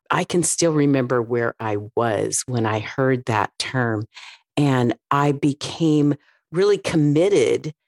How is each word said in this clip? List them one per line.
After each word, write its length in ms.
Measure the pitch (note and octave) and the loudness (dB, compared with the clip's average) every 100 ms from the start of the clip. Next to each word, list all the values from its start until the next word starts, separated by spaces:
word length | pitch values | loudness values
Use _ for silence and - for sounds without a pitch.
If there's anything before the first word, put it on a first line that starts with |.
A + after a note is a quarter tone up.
| - | -4
I 140 | D#3 | -4
can 180 | F3+ F3+ | 0 -2
still 300 | D#3 - E3+ | 0 0 0
remember 500 | D3+ C#3+ C#3 B2 B2+ | 2 2 2 0 -2
where 320 | A#2 A#2+ A#2 - | -2 -2 -2 -4
I 180 | A2+ G#2 G#2+ - | -6 -6 -4 -2
was 460 | A2+ G2+ G#2+ - - | 0 0 -2 -4 -4
when 180 | B2 A2 | -2 -2
I 140 | A2 | -2
heard 460 | A2 - C3 C3 B2 | -6 -2 0 0 -2
that 260 | A2 G2 - | -2 -2 -6
term, 460 | - C3 A#2+ G#2+ A2 - - - _ - | -6 -2 -2 -2 -6 -14 -20 -20 _ 0
and 400 | C#3+ C3 A#2+ - - | 2 2 0 -2 -2
I 220 | C#3+ D3 | 0 0
became 840 | C#3 D3+ C3+ - - D#3+ D3+ C#3+ C#3 _ _ - | 0 -2 -2 -8 -2 2 4 2 0 _ _ -8
really 240 | D#3+ G3+ G3 | 0 2 0
committed 960 | - D#3+ D3 D3 F#3+ F3+ A2+ A#2 D#3 - | 0 2 2 4 4 4 2 0 -4 -14